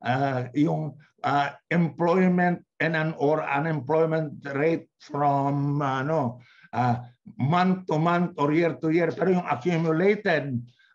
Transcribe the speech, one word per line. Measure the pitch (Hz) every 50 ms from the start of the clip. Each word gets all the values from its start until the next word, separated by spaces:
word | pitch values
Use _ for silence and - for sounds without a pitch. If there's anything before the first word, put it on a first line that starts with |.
| -
ah, | 117 127 135 139 139 135 123 123 123 - 151
yung, | 147 170 160 156 156 147 - - - _ _ _ -
ah, | 131 135 143 143 - - - _ _
employment | 151 175 170 170 - - 170 175 170 190 185 185 180 180 180 180 175 175 - _ _ - 147
and | 165 165 160
un-, | 156 160 160 - 143
or | 143 156 156 -
unemployment | - 139 143 151 165 160 147 123 127 156 160 165 160 160 160 156 147 117 - - 143 135 135
rate | 147 165 165 160 - - _ _
from, | - - - 143 147 143 139 139 139 139 143 143 143 143 143 147
ano, | 147 135 131 131 131 147 160 160 135 120 120 - - - _ - - _ -
ah, | 113 123 120 117 120 - - - _ _ - - -
month | 117 139 170 175 185 185 185 185 - -
to | 165
month | 151 160 170 175 175 180 170 -
or | - 147 147 151
year | 165 175 165 - - -
to | 160 156
year. | 175 170 160 -
Pero | - 165 180 185 180
yung | 175 -
accumulated, | 143 123 - 180 175 165 165 165 160 156 180 202 214 208 - 202 165 147 143 143 131 120 120 - - _ _ _ _